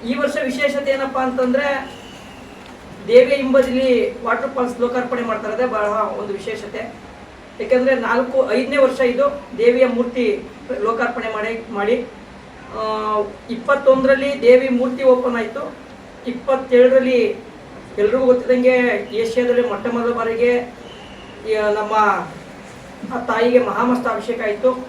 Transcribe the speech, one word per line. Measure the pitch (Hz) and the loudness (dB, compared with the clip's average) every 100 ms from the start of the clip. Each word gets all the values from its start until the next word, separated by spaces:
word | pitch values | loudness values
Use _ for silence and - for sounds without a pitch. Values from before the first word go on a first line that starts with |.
| 233 | -4
ಈ | 254 | -2
ವರ್ಷ | 285 294 262 | -2 -2 -4
ವಿಶೇಷತೆ | 254 285 277 277 | -2 -2 -2 -2
ಏನಪ್ಪ | 269 262 262 | -2 -2 -2
ಅಂತಂದ್ರೆ, | 262 254 247 262 285 269 - - - - - - - - - - - - 208 | -2 0 0 0 0 -4 -6 -16 -18 -20 -20 -20 -20 -20 -20 -20 -20 -14 6
ದೇವಿಯ | 240 254 277 | 6 6 2
ಹಿಂಬದಿಲಿ | 262 262 240 247 262 240 208 - 233 | 2 2 2 0 2 2 0 -4 -4
ವಾಟರ್ | 233 262 | -4 -4
ಫಾಲ್ಸ್ | 262 247 240 | -4 -4 -2
ಲೋಕಾರ್ಪಣೆ | 240 247 247 247 233 | -4 -2 -4 -4 -4
ಮಾಡ್ತಾ | 208 214 | -6 -6
ಇರೋದೇ | 220 247 | -4 -2
ಬಹಳ | 220 208 214 214 - | -2 -2 -2 -4 -6
ಒಂದು | 202 196 | -8 -8
ವಿಶೇಷತೆ. | - 214 - - - - - - - - - - | -8 -10 -10 -10 -12 -14 -20 -20 -20 -20 -20 -12
ಯಾಕೆಂದ್ರೆ | 214 254 262 254 220 | 0 2 4 0 0
ನಾಲ್ಕು, | 240 254 269 254 233 | 0 0 0 2 0
ಐದನೇ | 262 285 | 0 2
ವರ್ಷ | 254 - 247 | 2 4 0
ಇದು | 247 285 - - 254 | 2 0 0 -12 2
ದೇವಿಯ | 240 254 254 233 | 4 6 2 2
ಮೂರ್ತಿ | 240 262 220 - - - - 247 214 | -2 0 -2 -2 -8 -18 -10 -4 -2
ಲೋಕಾರ್ಪಣೆ | 233 233 240 226 214 | -2 -2 -4 -6 -6
ಮಾಡಿ, | 214 226 226 202 | -6 -6 -8 -4
ಮಾಡಿ. | 202 247 - - - - - - - 220 | 0 -2 -2 -16 -20 -20 -20 -20 -14 -8
ಆ, | 220 214 214 208 208 - - 233 | -4 -4 -2 -2 -4 -8 -10 -8
ಇಪ್ಪತ್ತೊಂದರಲ್ಲಿ | 285 277 269 262 262 262 277 262 233 | -2 2 4 4 4 2 0 2 6
ದೇವಿ | 254 262 240 | 6 6 0
ಮೂರ್ತಿ | 254 254 262 | -2 2 4
ಓಪನ್ | 247 247 233 | 4 2 -2
ಆಯ್ತು. | 220 277 - - - - - - 247 | -4 -6 -10 -14 -20 -20 -20 -12 -10
ಇಪ್ಪತ್ತೇಳರಲ್ಲಿ | 247 269 262 262 247 247 262 247 247 220 - - - - - - - | -6 -2 -2 4 6 8 6 4 2 0 -4 -12 -20 -20 -20 -12 0
ಎಲ್ರಿಗೂ | 208 254 254 | 2 4 4
ಗೊತ್ತಿದ್ದಂಗೆ | 247 247 247 247 254 247 208 - 208 | 4 4 4 4 4 2 0 -4 -4
ಏಷ್ಯಾದಲ್ಲಿ | 226 247 247 240 240 | -2 0 2 2 0
ಮೊಟ್ಟ | 196 233 233 | -2 -4 -2
ಮೊದಲ | 233 233 | -2 -2
ಬಾರಿಗೆ | 226 226 240 247 247 - - - - - - - 220 | -2 0 2 2 -2 -14 -18 -20 -20 -20 -18 -14 -4
ಈ | 214 208 214 | 0 0 0
ನಮ್ಮ | 208 214 208 190 180 - - - - - - - - | 0 2 2 0 -6 -14 -18 -20 -20 -20 -20 -16 -8
ಆ | 247 - | -8 -4
ತಾಯಿಗೆ | 226 240 247 247 | 0 4 4 2
ಮಹಾಮಸ್ತ | - 247 247 240 | -2 0 0 -2
ಅಭಿಷೇಕ | 208 240 233 214 | -4 -6 -4 -4
ಆಯ್ತು. | 208 254 247 | 0 0 0